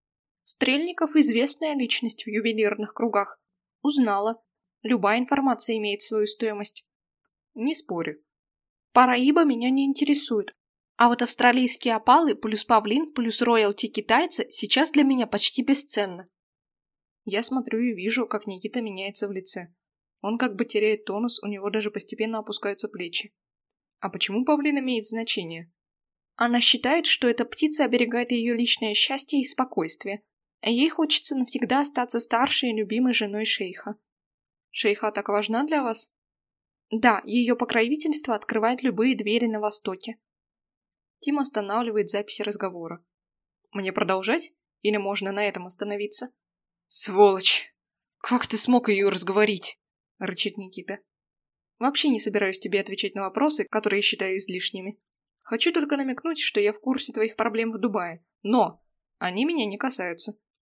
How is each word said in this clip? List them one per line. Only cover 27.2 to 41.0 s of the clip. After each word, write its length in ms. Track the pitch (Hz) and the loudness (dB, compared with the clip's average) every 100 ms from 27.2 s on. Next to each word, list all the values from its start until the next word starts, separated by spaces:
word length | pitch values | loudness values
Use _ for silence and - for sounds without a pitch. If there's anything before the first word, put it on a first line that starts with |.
| 247 | 2
эта 160 | 240 | 2
птица 400 | 233 - 311 302 | -2 0 0 2
оберегает 480 | 247 247 240 233 240 | 2 2 2 0 0
ее 240 | 240 233 233 | 0 0 0
личное 380 | 240 - 220 | 2 2 0
счастье 480 | 208 - 277 - 285 | 0 0 -2 -2 -2
и 40 | 262 | 0
спокойствие, 800 | - 254 - 165 - 202 202 _ _ _ _ | -2 -2 -2 -4 -4 -8 -8 _ _ _ _
а 80 | 214 | 0
ей 200 | 240 320 | 2 2
хочется 460 | - 302 - - 269 | 2 0 0 -2 -2
навсегда 460 | 247 - 247 262 | -2 -2 0 0
остаться 400 | 285 - 247 233 | 0 -2 -2 -4
старшей 480 | - 233 269 - 254 | 0 2 2 2 0
и 60 | 220 | 0
любимой 380 | 202 220 254 | 0 2 2
женой 320 | 240 208 208 214 | 2 -2 -2 -4
шейха. 500 | - 185 - - 214 _ _ _ _ _ _ _ | -4 -6 -8 -12 -12 _ _ _ _ _ _ _
Шейха 400 | - 214 202 214 | -4 0 0 -2
так 160 | 202 202 | -4 -2
важна 380 | 202 208 226 302 | 0 0 -2 0
для 180 | 302 | 0
вас? 260 | 247 220 - _ _ _ _ _ _ _ - | -2 -6 -10 _ _ _ _ _ _ _ -6
Да, 320 | 220 240 202 - | 2 4 4 2
ее 320 | 240 240 247 | 0 2 2
покровительство 760 | 247 240 233 302 311 302 262 | 2 0 2 0 -2 -4 -4
открывает 480 | 214 - 220 226 254 | -6 -2 0 0 0
любые 360 | 254 185 247 214 | -2 2 2 2
двери 300 | 208 233 233 | 0 0 0
на 120 | 214 | -2
востоке. 600 | 208 208 202 185 - 233 _ _ _ _ _ _ _ _ | -4 -4 -8 -8 -10 -16 _ _ _ _ _ _ _ _